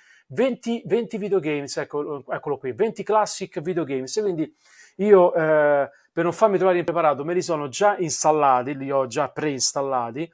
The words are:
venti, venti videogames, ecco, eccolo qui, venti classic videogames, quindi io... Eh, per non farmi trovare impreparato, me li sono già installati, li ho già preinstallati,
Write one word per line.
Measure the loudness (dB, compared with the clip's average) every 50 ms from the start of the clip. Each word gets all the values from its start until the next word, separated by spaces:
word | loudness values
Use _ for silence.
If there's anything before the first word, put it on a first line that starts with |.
| _ _ _ _ _ _
venti, | -4 -2 -2 -2 -2 -4 -6 -6 -6 -6 -4
venti | -2 -2 -2 -2 -4 -6 -8
videogames, | -4 -2 -2 0 0 -2 -4 -4 -6 -6 -6 -8
ecco, | -8 -6 -6 -6 -6 -6 -8 -10 -8 -8
eccolo | -10 -8 -6 -6 -6 -6
qui, | -6 -8
venti | -4 -2 -2 -2 -2 -6 -4
classic | 0 0 0 0 0 -4 -8 -10 -10 -8 -8
videogames, | -8 -4 -4 -4 -4 -4 -4 -6 -6 -4 -4 -4
quindi | -2 -2 -2 -4 -6 -6 -8 _ _ _ _ -20 -20 _ _ -2
io... | 4 8 8 8 8 6 4
Eh, | 2 2 4 4 4 4 4 4 2 2 -2 -6 _ _ _
per | _ -2 -2
non | -2 2
farmi | 2 2 4 4 4
trovare | 2 2 2 2
impreparato, | 0 0 0 2 2 2 2 0 -2
me | -4 -2
li | -2
sono | -2 -2 -2 -4 -4 -6
già | -2 0 2 2 2 0
installati, | -2 -4 -4 0 0 2 2 4 4 4 4 2 2 -2 -6 -6
li | -6 -2
ho | -2 -2 -2 -2
già | -2 -4 -4 -4
preinstallati, | -4 -6 -4 -4 -4 -2 -4 -4 -4 -4 -4 -2 -2 -2 -4 -4 -6 -10 -10 -12